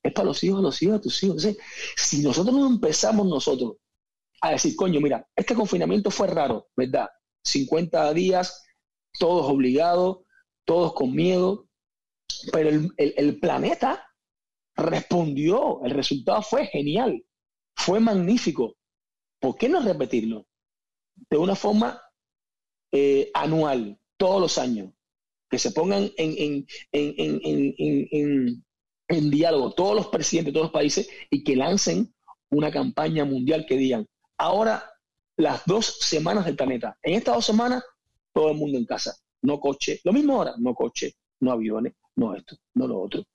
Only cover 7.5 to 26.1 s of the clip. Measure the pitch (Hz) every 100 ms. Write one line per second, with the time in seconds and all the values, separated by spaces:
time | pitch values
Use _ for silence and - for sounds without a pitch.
7.5 | 139 135 160 170 160 151 160 185 180 185
8.5 | - _ _ _ _ _ - 170 175 139
9.5 | 139 127 135 170 175 185 185 _ _ _
10.5 | _ - 170 170 - 131 143 175 180 185
11.5 | 208 - _ _ _ _ _ _ - -
12.5 | 160 156 151 165 - 151 - 147 - 175
13.5 | 131 208 339 - - - _ _ _ _
14.5 | _ _ - 151 151 - 180 160 139 151
15.5 | 220 311 - 123 139 - 143 120 214 202
16.5 | 254 269 143 147 175 247 127 - _ _
17.5 | _ _ - - 202 226 196 175 233 190
18.5 | 135 110 - _ _ _ _ _ _ 131
19.5 | - 240 349 233 160 123 120 110 107 _
20.5 | _ _ _ _ _ _ _ - 151 180
21.5 | 196 208 214 233 - - _ _ _ _
22.5 | _ _ _ _ 139 139 139 139 - 147
23.5 | 160 156 131 104 104 _ _ 185 196 165
24.5 | - 127 110 95 _ _ _ _ _ _
25.5 | 127 123 - 180 202 202